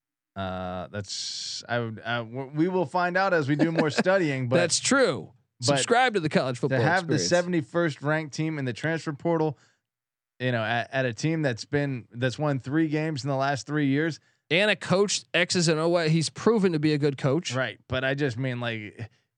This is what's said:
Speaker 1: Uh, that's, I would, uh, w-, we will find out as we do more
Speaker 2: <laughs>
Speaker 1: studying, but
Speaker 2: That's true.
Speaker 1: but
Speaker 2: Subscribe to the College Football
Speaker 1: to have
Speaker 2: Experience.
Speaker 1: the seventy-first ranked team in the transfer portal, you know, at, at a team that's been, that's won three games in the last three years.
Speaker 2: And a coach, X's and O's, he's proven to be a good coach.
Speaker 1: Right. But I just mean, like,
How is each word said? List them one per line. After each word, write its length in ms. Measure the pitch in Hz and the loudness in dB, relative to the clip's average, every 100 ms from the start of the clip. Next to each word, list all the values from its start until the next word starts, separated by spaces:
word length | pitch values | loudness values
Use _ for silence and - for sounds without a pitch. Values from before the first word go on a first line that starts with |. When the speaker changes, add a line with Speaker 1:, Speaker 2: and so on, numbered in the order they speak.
| _ _ _ 98 | _ _ _ -10
Speaker 1:
Uh, 520 | 95 92 90 92 69 | -8 -6 -8 -8 -8
that's, 720 | 104 98 - - - - - - | -10 -8 -8 -8 -8 -10 -10 -4
I 120 | 120 | -4
would, 200 | 113 107 110 | -4 -8 -6
uh, 140 | 120 | -6
w-, 280 | 113 127 131 151 | -6 -10 -6 0
we 120 | 180 | 0
will 160 | 185 151 | 2 0
find 320 | 180 175 180 | 0 0 2
out 160 | 196 | 2
as 160 | 170 135 | 2 2
we 60 | 147 | 2
do 140 | 165 | 2
more 180 | 165 156 | 2 0
Speaker 2:
<laughs> 0 | |
Speaker 1:
studying, 580 | 143 180 196 156 131 120 | 2 2 2 2 0 2
but 80 | 147 | 2
Speaker 2:
That's 220 | 170 - | 2 0
true. 520 | - 269 220 117 71 _ _ _ | 2 4 4 0 -8 _ _ _
Speaker 1:
but 60 | 123 135 | 2 2
Speaker 2:
Subscribe 360 | 123 233 254 | 4 4 4
to 60 | 202 | 2
the 80 | 151 | 0
College 280 | 180 131 120 | 2 0 -2
Football 200 | 139 127 | 0 2
Speaker 1:
to 40 | 147 | 2
have 140 | 180 | 2
Speaker 2:
Experience. 200 | 165 156 | 2 0
Speaker 1:
the 40 | - | 2
seventy-first 720 | 175 180 175 135 170 170 131 | 2 2 -2 0 0 0 -2
ranked 320 | 143 156 151 | -2 -2 -2
team 240 | 156 156 151 | -4 -4 -2
in 60 | |
the 80 | 127 | -6
transfer 400 | 113 156 160 160 | -4 -4 -4 -6
portal, 460 | 143 170 165 156 - _ _ _ _ _ _ _ - | -4 0 2 0 -2 _ _ _ _ _ _ _ -6
you 120 | 127 | -2
know, 100 | 117 | 0
at, 240 | 110 120 - | 0 -2 -2
at 120 | 135 127 | -2 -2
a 60 | |
team 280 | 110 156 160 | -2 -2 0
that's 240 | 143 110 - | 0 -2 -4
been, 420 | 147 143 127 - | -2 -2 -4 -10
that's 260 | 120 127 117 | -4 -4 -2
won 200 | 151 135 | -2 -2
three 280 | 131 156 160 | -2 0 0
games 360 | 151 156 147 135 | 0 -2 -4 -4
in 40 | |
the 60 | 135 | -2
last 320 | 139 131 - | -2 -2 -4
three 200 | 151 139 | -2 0
years. 320 | 139 165 143 _ _ _ | 2 0 -4 _ _ _
Speaker 2:
And 220 | 170 208 | 2 2
a 40 | 196 | 0
coach, 460 | - 185 208 - - | 0 2 2 0 -2
X's 340 | 165 175 180 165 | 0 2 2 2
and 120 | 156 | 2
O's, 300 | 170 175 156 | 2 2 4
he's 200 | 165 147 | 2 0
proven 420 | - 214 226 185 | 0 2 4 2
to 80 | 156 | 2
be 140 | 151 | 2
a 40 | 147 | 2
good 200 | 147 135 | 0 0
coach. 360 | 139 151 - | 0 0 -2
Speaker 1:
Right. 260 | 123 120 - - | -4 -4 -8 -6
But 140 | 131 131 | -2 -2
I 80 | |
just 240 | 139 143 110 | 0 -2 -2
mean, 220 | 131 120 | -4 -4
like, 480 | 120 113 104 - 117 _ _ | -4 -6 -10 -12 -14 _ _